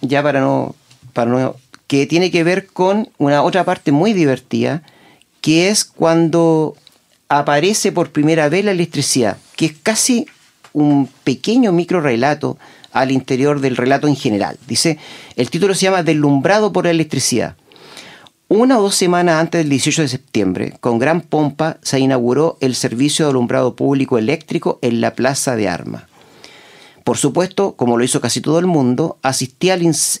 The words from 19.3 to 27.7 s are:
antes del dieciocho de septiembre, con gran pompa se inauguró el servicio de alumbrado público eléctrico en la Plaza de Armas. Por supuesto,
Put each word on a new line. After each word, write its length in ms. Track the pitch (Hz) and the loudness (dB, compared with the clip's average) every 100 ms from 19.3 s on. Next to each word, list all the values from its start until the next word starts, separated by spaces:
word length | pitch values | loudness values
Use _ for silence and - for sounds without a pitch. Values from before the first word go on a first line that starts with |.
| 156 | 2
antes 200 | 165 170 | 0 0
del 100 | 151 | 0
dieciocho 320 | 131 147 156 | 0 0 -2
de 60 | 139 | -2
septiembre, 640 | 123 _ 110 92 95 - - | -4 _ -2 0 -2 -6 -4
con 180 | 123 117 | -2 0
gran 240 | 139 170 | 0 -2
pompa 560 | - 151 147 - 160 - | -2 -2 -2 -2 -4 -6
se 160 | - 135 | -4 0
inauguró 580 | 131 131 120 127 165 - | 2 0 0 2 0 0
el 140 | 131 | -4
servicio 500 | 117 123 113 143 - | -2 -4 0 -2 0
de 60 | 151 | 0
alumbrado 440 | 127 120 131 127 | 0 0 0 0
público 420 | - 135 139 131 120 | 0 0 0 0 0
eléctrico 600 | 110 160 - 165 175 - | 0 -2 -4 -4 -4 -2
en 180 | 123 117 | -2 0
la 140 | 117 | -2
Plaza 420 | - 127 139 139 113 | -2 -2 -2 -2 -2
de 120 | 95 | -2
Armas. 360 | 82 55 58 - _ - - - - - - - _ | -4 -8 -14 -16 _ -20 -20 -20 -20 -20 -20 -20 _
Por 140 | 127 110 | -4 0
supuesto, 560 | 139 139 185 - 196 | 0 0 -2 -2 -4